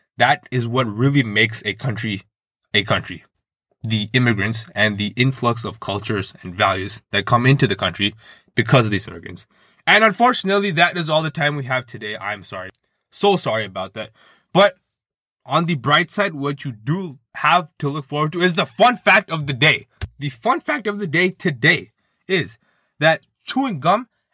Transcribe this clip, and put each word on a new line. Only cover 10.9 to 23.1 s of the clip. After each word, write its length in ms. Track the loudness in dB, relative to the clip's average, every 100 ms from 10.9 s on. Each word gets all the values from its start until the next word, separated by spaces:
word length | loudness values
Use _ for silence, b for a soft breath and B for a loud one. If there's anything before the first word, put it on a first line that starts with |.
| 0
is 140 | 0
all 120 | 0
the 100 | 0
time 260 | -2 -2 -2
we 80 | -4
have 200 | -6 -6
today. 300 | -12 -10 -8
I'm 280 | -8 -10
sorry. 260 | -10 -12 -12 _ _ _ _
So 260 | 0 2 2
sorry 300 | 0 -4 -4
about 280 | -8 -10 -12
that. 160 | -16 b b b b
But 240 | 4 4 2 _ _ _ _ _ _ -4
on 200 | -2 0
the 100 | -2
bright 360 | 2 2 2
side, 220 | -2 -2
what 300 | -2 -6 -4
you 80 | -8
do 480 | -8 -4 -4 -4 -14 _ -2
have 320 | 2 2 0 _
to 100 | -6
look 160 | -6 -6
forward 260 | -2 -2
to 100 | 0
is 140 | 0 0
the 100 | -4
fun 300 | 4 4 4
fact 340 | 4 4 2
of 180 | -6 -4
the 60 |
day. 340 | 2 2 2 -4 _ -14 _
The 120 | -8
fun 320 | -4 -2 -2
fact 260 | -2 -4 -4
of 120 | -4
the 80 | -2
day 240 | 0 0
today 600 | 0 -4 0 0 0 -4 _ _ _ -4
is 320 | -4 -4 -12 _ _ _ _
that 240 | 2